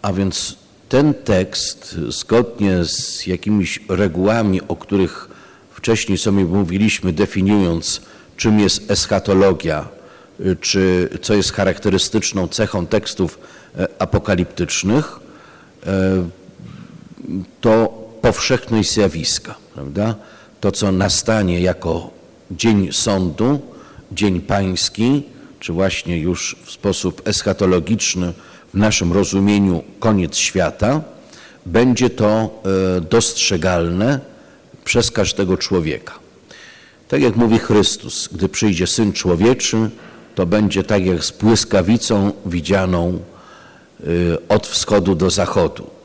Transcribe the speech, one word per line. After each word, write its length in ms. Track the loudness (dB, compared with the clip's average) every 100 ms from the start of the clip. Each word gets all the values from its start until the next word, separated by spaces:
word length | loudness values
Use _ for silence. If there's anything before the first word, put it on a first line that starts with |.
A 120 | -2
więc 420 | -2 -2 -2 -6 -8 _ -20 0
ten 240 | 4 4
tekst, 800 | 2 0 0 2 -4 -6 -6 -12 -8 -6
zgodnie 800 | -6 2 2 2 0 0 2 0
z 420 | -2 -4 -6 -4
jakimiś 520 | -4 0 0 0 -4 -4
regułami, 720 | 0 0 2 0 2 2 0 -4
o 80 | -10
których 540 | -2 0 0 -2 -18 -20 -20 -20 -20
wcześniej 460 | -8 -2 0 0 -2
sobie 280 | 2 2 2
mówiliśmy, 680 | 0 0 2 0 0 -2
definiując, 880 | 0 -2 0 2 4 2 0 -4 -6 -10 -20 -20 -4
czym 220 | 2 4
jest 320 | 4 0 -2
eschatologia, 960 | -2 0 -2 2 4 4 2 -2 -4 -6 -16 -20 -20 -20 -6
y, 160 | -4 -2
czy 480 | -2 2 2 2 0 -4
co 120 | 0
jest 200 | 0 2
charakterystyczną 960 | 0 -2 0 0 0 0 -2 -2 -4 -4
cechą 400 | -2 -2 -2 -2
tekstów, 520 | -2 -2 -4 -4 -4 -20 -20 -18 -6
e, 100 | -6 -4
apokaliptycznych, 1200 | -2 -2 0 0 -2 -4 -4 -2 0 0 0 -12 -20 -20 -20 -20 -20 _ -4
e, 440 | 0 2 0 -2 -10 -20 -20 -20 -18 -20 -20 -20 -16 -8 -8 -8 -2
to 420 | 2 4 2 -4 -18 -2
powszechność 720 | 0 0 0 0 2 0 2
zjawiska, 640 | 2 2 0 -4 -4 -6 -20 -18
prawda? 420 | -14 -8 -4 -4 -4 -12 -20 -20 -4
To, 100 | -2
co 200 | 0 0
nastanie 680 | 2 2 0 2 2 2 2
jako 500 | 0 0 -4 -4 -6 -20 -20 -20 -16
dzień 380 | -2 2 2 2
sądu, 680 | -2 0 0 0 0 0 0 -4 -20 -20 -20 -14
dzień 300 | -2 0 0
pański, 840 | 0 -2 0 -2 -4 0 2 2 -2 -18 -20 -14
czy 140 | -6
właśnie 460 | 0 0 0 -4 -2
już 360 | -2 -2 -6 -10
w 80 | -16
sposób 500 | -4 -2 0 -4 -4 -4
eschatologiczny, 1040 | -2 -2 0 2 2 0 -2 -2 -2 -6 -6 -18 -20 -8
w 40 | 0
naszym 360 | 0 2 0
rozumieniu, 680 | 2 2 2 2 4 2 0 -6 -4
koniec 380 | 0 2 0 -2
świata, 640 | -2 0 -2 0 0 0 -4 -20 -20 -20 -20 -18 -2
będzie 440 | 2 4 4 0
to, 520 | 2 2 2 0 -4 -2 0 2 0
e, 40 |
dostrzegalne 1160 | 2 2 2 -2 -2 0 0 0 0 0 0 0 -4 -20 -20 -20 _ -16
przez 280 | -2 0 0
każdego 460 | 0 -2 0 0 -2
człowieka. 560 | 0 -2 -2 -6 -12 -20 -20 -20 _ -20 -20 -20 -20 _ _
Tak 140 | 2
jak 140 | 2 4
mówi 240 | 4 4
Chrystus: 680 | 4 2 2 -2 -6 -8 -6
"Gdy 180 | -4 -4
przyjdzie 380 | 0 0 0 0
Syn 260 | 0 0
Człowieczy, 760 | 0 -2 2 4 2 0 0 -2 -4 -20 -20 -12 -4
to 100 | 0
będzie 380 | 2 2 0
tak 220 | 0 0 2
jak 180 | 0
z 80 | -2
błyskawicą 1000 | 0 2 2 2 0 2 0 2 0 0 -2 -6
widzianą, 720 | -6 0 0 2 0 -2 -4 -10 -20 -20 -20 -20 -20 _ _
y, 380 | -4 0 0 -2 0
od 180 | 0 0
wschodu 480 | -4 0 2 2 0
do 140 | 0
zachodu 600 | 0 0 0 -2 -4 -18 -20